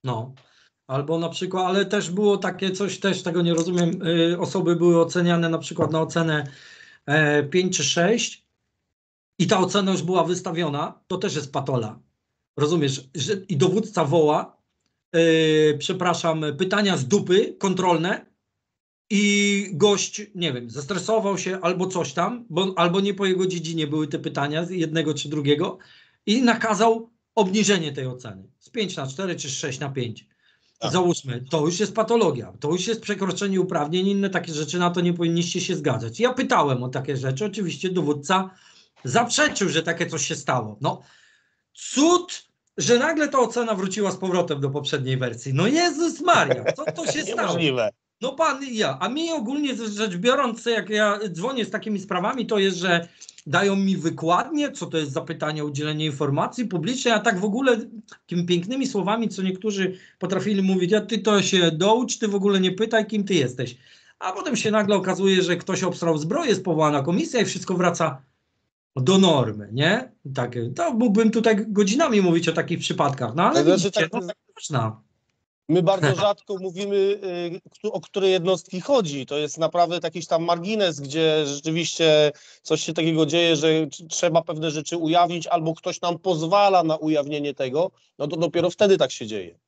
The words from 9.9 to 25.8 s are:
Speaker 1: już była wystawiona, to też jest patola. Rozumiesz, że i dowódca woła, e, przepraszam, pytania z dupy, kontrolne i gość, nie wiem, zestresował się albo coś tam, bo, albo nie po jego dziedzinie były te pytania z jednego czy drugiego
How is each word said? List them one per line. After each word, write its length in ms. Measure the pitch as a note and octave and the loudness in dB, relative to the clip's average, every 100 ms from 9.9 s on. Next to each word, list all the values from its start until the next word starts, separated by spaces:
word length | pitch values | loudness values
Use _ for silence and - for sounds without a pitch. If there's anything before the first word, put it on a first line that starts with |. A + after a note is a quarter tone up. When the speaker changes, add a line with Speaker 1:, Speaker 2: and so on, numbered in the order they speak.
Speaker 1:
już 100 | F#3 | 0
była 220 | F3 F#3 | 0 0
wystawiona, 760 | D#3+ F3+ F#3+ E3 E3 C#3+ E3+ - _ | 2 -2 -4 -4 -2 -2 -6 -10 _
to 100 | F#3 | -4
też 180 | G3+ C#3+ | -2 -4
jest 180 | C#3 | -4
patola. 460 | C#3+ C3+ B2+ A2 A#2+ _ _ _ _ _ - | -6 -2 -2 -2 -10 _ _ _ _ _ -2
Rozumiesz, 520 | D3 E3+ C#3+ - - - | 2 2 0 -2 -10 -8
że 180 | C#3+ | -4
i 240 | G3+ - D3 | -4 -2 2
dowódca 480 | F#3 G#3 - - D3 | 2 2 -2 -2 2
woła, 520 | E3+ D3+ D#3+ - _ _ _ _ _ _ | 4 4 2 -2 _ _ _ _ _ _
e, 640 | E3+ E3 D#3+ D#3 D#3 D#3 D3 | 2 4 4 4 4 4 2
przepraszam, 680 | - F3+ F3 E3+ E3+ D#3 D3+ C#3 | -4 -2 0 0 0 -2 -4 -2
pytania 400 | F#3 G3+ G3+ E3 | 0 2 2 0
z 80 | C3 | 2
dupy, 500 | G3+ - F#3 - - | 0 4 2 2 -2
kontrolne 680 | G3 F3+ F3+ E3 F3 A3 - _ _ _ _ _ _ _ _ | -2 0 2 2 0 -4 -8 _ _ _ _ _ _ _ _
i 600 | G3+ G3+ G3+ G3+ G3+ G3 | 2 4 4 2 0 -2
gość, 480 | E3+ G#3 G3 - - G#3 F#3 | 2 4 4 -2 -8 -14 -6
nie 180 | E3+ | -4
wiem, 160 | B2 A#2+ | -4 -8
zestresował 680 | B2+ C#3 F#3+ - A3 G3 F#3 | -12 -6 -6 0 0 0 -4
się 220 | F#3 F#3 | -4 -2
albo 260 | E3+ F3+ F3+ | -2 -2 -2
coś 260 | F3+ C#3+ | -2 -4
tam, 320 | - F#3 A#3+ - | -2 -4 -4 -6
bo, 240 | D#3+ G3 F#3+ | -2 -2 2
albo 240 | F3 F#3+ | 2 2
nie 140 | G3 | 0
po 120 | G3 G3 | 0 0
jego 220 | F#3 F#3 | 2 0
dziedzinie 400 | F3 D#3+ E3 D3+ | -2 -6 -4 -2
były 200 | D#3 D3+ | -2 -4
te 120 | D#3 | -4
pytania 460 | E3 C#3+ C#3+ D3+ E3+ | -6 -4 -2 -2 -4
z 40 | |
jednego 440 | F#3 D#3+ D#3+ D3+ | -4 -2 -2 -2
czy 160 | C#3+ D3 | -4 -4
drugiego 480 | D3+ C#3 D3 F#3+ - | -2 2 2 0 -6